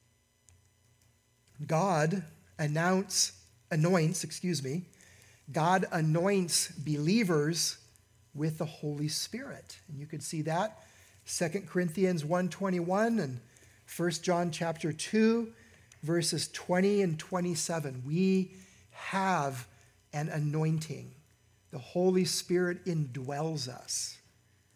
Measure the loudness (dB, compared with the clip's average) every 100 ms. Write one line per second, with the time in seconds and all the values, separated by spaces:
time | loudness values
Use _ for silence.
0 | _ _ _ _ _ _ _ _ _ _
1 | _ _ _ _ _ -14 -4 0 2 2
2 | 2 0 -6 -16 _ -6 -2 0 2 2
3 | 0 -2 -2 -4 -20 _ -4 2 4 4
4 | 2 0 -6 -6 -4 -2 -2 -6 -8 -18
5 | -20 -20 -20 -20 -8 0 4 4 2 0
6 | 2 2 4 2 2 0 -2 -6 -4 0
7 | 4 4 4 2 2 0 -2 -4 _ _
8 | _ _ _ -4 -2 -2 -6 -6 -6 -4
9 | -2 -4 -6 -8 -12 -14 -16 -20 -14 -12
10 | -10 -10 -6 -4 0 0 0 -4 -20 -20
11 | -20 -20 -8 -2 -2 -2 -4 0 0 2
12 | 2 2 0 0 0 -2 -2 0 0 2
13 | 2 2 -2 -6 -12 -20 -20 -20 -14 -2
14 | -2 0 0 2 2 -2 -4 -2 -4 -4
15 | 0 4 6 4 0 -8 -20 -20 -20 -12
16 | -2 0 0 -2 -4 -8 -2 2 4 4
17 | 2 0 -4 -4 -2 -2 -2 -4 -4 -8
18 | -2 2 4 4 2 -6 -20 -20 -20 -14
19 | -4 -2 2 2 0 -4 -12 -20 -20 _
20 | _ -6 -4 -2 0 0 0 0 -4 -10
21 | -12 -18 _ _ _ _ _ -14 -6 0
22 | 4 4 2 0 0 0 0 -2 -4 -2
23 | -2 -4 -8 -4 -2 -4 -6 -10 -8 -6
24 | -6 -12 _ _ _ _ _